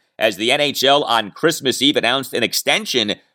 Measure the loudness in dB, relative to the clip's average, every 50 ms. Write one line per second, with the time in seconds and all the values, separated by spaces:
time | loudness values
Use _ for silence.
0 | _ _ _ -2 -2 -2 0 0 -2 0 0 0 0 -2 -2 0 2 4 4 4
1 | 2 2 0 0 -2 -4 -4 0 0 0 0 0 -2 -2 0 2 2 2 2 2
2 | 0 0 0 -2 -4 -4 -4 -2 -2 -2 -2 -2 -2 0 -2 -2 -2 -2 -2 0
3 | 0 -2 -4 -6 _ _